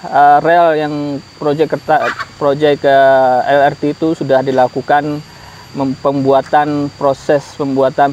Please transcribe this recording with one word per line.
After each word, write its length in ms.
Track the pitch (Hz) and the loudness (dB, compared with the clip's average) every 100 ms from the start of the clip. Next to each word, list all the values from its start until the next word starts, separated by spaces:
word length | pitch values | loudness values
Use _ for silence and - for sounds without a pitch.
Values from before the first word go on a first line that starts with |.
eh, 340 | - 139 143 147 | -2 2 4 4
rel 240 | 160 175 170 156 | 4 2 2 0
yang 180 | 151 147 147 139 - - | -4 -6 -8 -10 -14 -6
proyek 320 | 151 147 151 | -4 -2 -2
kerta-, 320 | 147 - 147 117 - - - | -4 -2 -2 -2 -8 -14 -4
proyek, 480 | 143 143 151 143 | -2 0 0 0
eh, 560 | 143 139 135 135 131 127 - 143 | 2 4 4 4 2 0 0 2
L 60 | 143 | 0
R 40 | 147 | 0
T 160 | 147 147 | -6 -4
itu 160 | 160 | -4
sudah 320 | 165 139 135 | -4 -2 0
dilakukan 800 | 135 131 127 135 123 147 147 147 151 - - - - | 0 0 0 -2 -2 -2 -2 -8 -12 -20 -20 -20 -16
mem-, 240 | 143 135 131 | -8 -6 -4
pembuatan, 880 | 143 143 131 135 131 151 147 147 143 - | -4 -2 0 0 2 -2 0 -4 -6 -2
proses 560 | 143 135 - 147 - - | -4 -2 -2 -2 -2 -8
pembuatan 560 | 139 135 131 139 139 | -4 0 0 0 -2